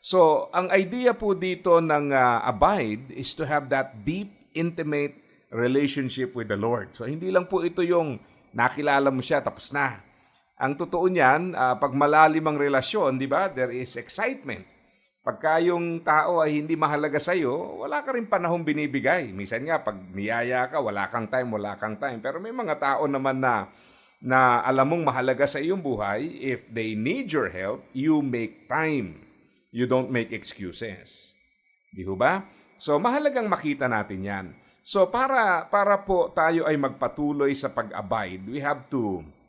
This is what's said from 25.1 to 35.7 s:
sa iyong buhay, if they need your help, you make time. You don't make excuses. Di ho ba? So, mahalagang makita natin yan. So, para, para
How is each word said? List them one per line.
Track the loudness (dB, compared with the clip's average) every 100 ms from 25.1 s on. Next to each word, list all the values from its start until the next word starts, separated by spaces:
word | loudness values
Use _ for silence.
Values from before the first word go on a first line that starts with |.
| 0 0 2 0
sa | 0
iyong | -2 -2
buhay, | -2 -2 -2 -2 -4 -6
if | -6 -6 -6
they | -6 -4
need | -2 -2 -2 -2
your | -2 -2
help, | -4 -6 -6 -8 -2
you | 2 2
make | 2 -2 -4 -10 _
time. | -2 0 -2 -4 -10 -20 _ _ _ _
You | -4 2
don't | 2 0
make | -2 -4
excuses. | -8 -12 -10 -12 -10 -12 -12 -18 -20 -20 _ _ _ _ _ _
Di | -12 -8
ho |
ba? | 0 2 0 -6 -20 _ _
So, | 0 2
mahalagang | 2 0 0 0 -2
makita | -2 -2 0 0
natin | 0 -2 -6
yan. | -6 -6 -10 -18 _ _ -4
So, | 2 2
para, | 2 0 2 4 2
para | 2